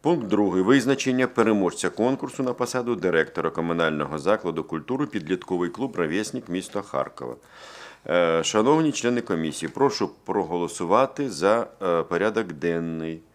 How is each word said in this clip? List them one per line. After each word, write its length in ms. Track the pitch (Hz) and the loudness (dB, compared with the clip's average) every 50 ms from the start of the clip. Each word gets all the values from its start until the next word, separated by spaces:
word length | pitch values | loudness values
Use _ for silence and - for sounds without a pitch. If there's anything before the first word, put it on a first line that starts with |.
Пункт 260 | - 147 175 156 117 | 2 2 2 2 2
другий. 340 | 95 107 104 104 95 87 95 | 0 2 4 4 4 4 4
Визначення 640 | 92 101 135 139 117 131 135 131 - 135 127 127 131 | 6 6 6 6 6 2 0 2 2 0 2 2 0
переможця 640 | 123 - - 110 110 110 104 95 85 82 - - 87 | 0 2 2 4 4 4 4 2 0 0 -2 -4 -4
конкурсу 540 | - - 107 123 135 - - 131 - - 135 | 0 0 0 0 0 -2 -4 -10 -6 -4 -4
на 100 | 127 120 | -4 -2
посаду 420 | - 120 117 - 127 120 120 120 | -2 -4 -2 -2 -4 -2 -2 -2
директора 540 | - - 92 82 80 80 - - 82 - 82 | 0 0 2 4 4 2 2 -2 -4 -4 -2
комунального 680 | - 82 82 85 85 82 82 80 78 76 73 71 76 76 | -2 -2 -2 -2 0 2 2 2 2 0 -4 -4 -4 -2
закладу 440 | 69 92 107 107 - 87 80 80 78 | 0 0 0 2 0 -4 -4 -4 -6
культури 420 | - 82 80 76 - 123 135 147 | -6 -6 -8 -4 -4 -4 -4 -4
«Підлітковий 640 | 147 - 104 80 76 92 90 - - 92 87 87 87 | -4 -4 -8 -2 -2 -4 -4 -2 -4 -2 -2 -2 -2
клуб 260 | 85 101 127 131 110 | -2 -6 -8 -6 -2
Ровесник», 540 | - 85 78 82 98 107 - - 127 - - | -2 -2 0 0 -2 -2 -2 -6 -10 -8 -4
місто 320 | 85 95 92 - - 101 | -6 -6 -6 -4 -8 -8
Харкова. 540 | 98 - - 67 65 - - - 64 62 62 - _ - - - - - - - - - - - _ | -8 -4 -4 -4 -4 -4 -6 -10 -10 -10 -10 -12 _ -20 -20 -20 -20 -20 -18 -18 -18 -20 -20 -14 _
Е, 360 | - 78 87 85 82 82 82 80 | 0 2 4 4 4 4 2 0
шановні 480 | - - 107 110 131 151 160 160 151 | 2 2 4 4 4 4 4 4 0
члени 300 | - - - 120 123 120 | 0 0 0 0 0 0
комісії, 500 | 117 - 98 82 80 78 73 - 82 80 - | -2 -2 -2 -2 -2 -4 -4 -6 -8 -8 -2
прошу 360 | 139 135 139 139 - 104 - - _ _ | 0 0 0 2 0 -4 -4 -4 _ _
проголосувати 1040 | - 92 104 90 78 87 87 87 87 - - 90 85 98 117 135 135 - - 143 131 | -2 -2 -2 0 0 -2 -2 -2 -4 -4 -6 0 4 4 4 4 2 0 -6 -6 -6
за, 380 | 95 73 85 98 110 98 80 - - _ | -4 0 2 4 4 4 0 -4 -8 _
е, 220 | 98 90 85 82 80 | -2 0 2 0 0
порядок 500 | - 87 85 98 110 104 110 110 90 78 | 0 0 0 0 2 0 0 -4 -4 -6
денний. 680 | 71 78 85 85 82 85 82 80 80 80 80 80 82 - _ | -4 -2 -2 0 0 -2 -4 -6 -6 -6 -6 -8 -10 -12 _